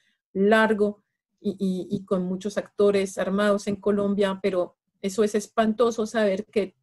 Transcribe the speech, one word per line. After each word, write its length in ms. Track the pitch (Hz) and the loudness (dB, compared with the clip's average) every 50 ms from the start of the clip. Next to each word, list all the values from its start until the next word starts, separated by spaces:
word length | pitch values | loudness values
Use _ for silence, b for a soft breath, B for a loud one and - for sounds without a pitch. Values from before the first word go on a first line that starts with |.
| b b b b _ _ - | b b b b _ _ -2
largo 720 | 190 196 202 220 220 220 214 220 202 208 208 208 - _ _ _ _ _ _ _ _ | 0 4 4 6 4 4 4 2 2 0 -2 -2 -6 _ _ _ _ _ _ _ _
y, 100 | - 208 190 - | -8 -8 -6 -2
y, 360 | 196 190 185 185 165 - 208 | -2 -2 -2 -4 -4 -6 -8
y 100 | 190 190 | -8 -4
con 180 | - 208 185 180 | -2 -2 -2 -2
muchos 340 | 180 190 185 - 214 - 202 | -2 -4 -6 -6 -6 -6 -6
actores 600 | - - _ - 208 202 202 196 196 196 190 - | -8 -6 _ 2 2 4 4 2 0 -2 -4 -4
armados 500 | 185 185 190 202 208 208 202 202 - - | -4 -2 0 0 2 2 0 0 -2 -4
en 80 | 202 | -6
Colombia, 640 | 196 - 208 208 202 202 202 202 196 202 196 196 190 | -2 0 0 0 2 0 0 0 2 0 0 0 -2
pero 360 | - 202 185 180 175 - - _ _ _ _ _ | -4 -2 -2 -2 -2 -4 -8 _ _ _ _ _
eso 220 | - 196 190 - 214 | -8 -4 0 0 0
es 120 | 208 - | 0 0
espantoso 680 | 214 208 - _ - 220 220 214 - 247 233 226 - 220 | -2 -4 -2 _ 0 0 0 2 2 2 0 2 -2 -4
saber 400 | 220 - 233 214 202 190 196 208 | -4 -2 0 0 0 0 -2 -6
que 300 | - - 226 190 190 - _ | -4 -4 -4 -4 -4 -6 _